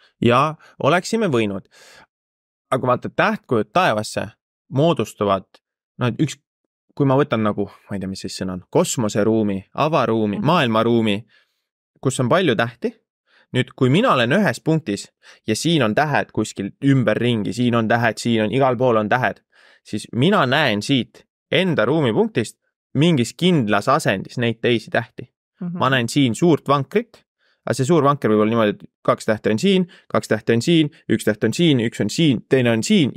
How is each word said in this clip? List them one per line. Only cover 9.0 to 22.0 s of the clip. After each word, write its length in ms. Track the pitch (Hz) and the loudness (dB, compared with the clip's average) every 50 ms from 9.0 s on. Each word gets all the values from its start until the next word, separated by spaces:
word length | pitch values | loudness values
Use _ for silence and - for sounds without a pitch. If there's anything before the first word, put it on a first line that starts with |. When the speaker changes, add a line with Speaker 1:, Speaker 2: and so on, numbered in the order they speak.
| 113 107 - 117 101 107 110 113 110 104 98 98 92 _ _ | -4 -2 -2 0 0 2 2 0 0 -2 -4 -6 -10 _ _
Speaker 1:
avaruumi, 640 | - 131 156 160 156 123 110 113 110 110 104 101 | -4 -4 0 0 0 0 0 0 0 0 -2 -2
Speaker 2:
Mhm. 80 | 95 101 | -2 -2
Speaker 1:
maailmaruumi, 800 | 135 170 175 147 120 113 110 110 117 120 117 110 110 101 101 - _ _ _ _ _ _ _ _ _ _ _ _ _ _ _ - | 0 0 2 0 0 0 0 2 2 2 2 2 0 -2 -4 -6 _ _ _ _ _ _ _ _ _ _ _ _ _ _ _ -6
kus 180 | 135 127 - | -6 -4 -2
on 80 | 131 120 | -2 0
palju 260 | 143 175 196 156 117 | 0 2 2 0 0
tähti. 400 | 92 117 123 - _ - 220 - _ _ _ _ _ _ _ _ _ _ _ - | 0 -2 -4 -6 _ -8 -8 -8 _ _ _ _ _ _ _ _ _ _ _ -4
Nüüd, 140 | 123 123 - - | -4 -4 -4 -2
kui 120 | - 135 123 | 0 2 2
mina 240 | 131 180 240 262 190 | 4 2 2 2 2
olen 180 | 135 117 117 139 | 2 2 2 2
ühes 280 | 196 208 160 120 - | 2 2 0 -2 -4
punktis 500 | - - 160 160 - - 101 98 - - _ _ _ - - _ _ | -2 -2 -2 -2 -2 -4 -6 -6 -6 -14 _ _ _ -20 -20 _ _
ja 100 | - 110 | -4 -4
siin 260 | - - 151 175 156 123 | -2 0 0 2 2 2
on 120 | 110 107 | 2 2
tähed 360 | 123 147 156 143 110 95 - _ | 0 0 0 0 -2 -2 -2 _
kuskil 380 | - 107 - - - 98 101 - _ - | -4 -4 -4 -6 -8 -8 -10 -8 _ 0
ümberringi, 680 | 139 139 135 120 110 107 107 117 120 120 110 101 101 95 | 2 2 2 2 2 0 0 0 0 0 -2 -2 -4 -4
siin 220 | 110 123 123 117 | -2 0 0 2
on 140 | 117 113 107 | 0 2 2
tähed, 300 | 117 117 120 117 107 - | 0 2 2 0 -2 -2
siin 240 | - 120 117 110 107 | -2 -2 0 0 0
on, 100 | 104 98 | 0 0
igal 240 | 131 139 131 127 | 0 0 0 0
pool 200 | 110 127 127 117 | 0 0 2 2
on 120 | 110 107 101 | 2 2 0
tähed, 320 | 107 123 127 104 95 - _ _ _ _ _ _ _ _ _ | 0 0 0 -2 -4 -6 _ _ _ _ _ _ _ _ _
siis 240 | - - 107 - - - | -10 -10 -10 -10 -6 -2
mina 320 | 113 127 175 208 190 151 | 0 2 2 2 2 2
näen 360 | 127 127 147 160 131 107 101 107 | 2 0 0 0 0 0 -2 -2
siit 420 | - 143 131 107 - _ - _ _ _ _ _ _ | -2 -2 -2 -2 -4 _ -20 _ _ _ _ _ _
enda 340 | - 151 185 190 156 - 107 | -2 0 0 0 0 0 0
ruumipunktist 720 | 110 147 165 | 0 0 0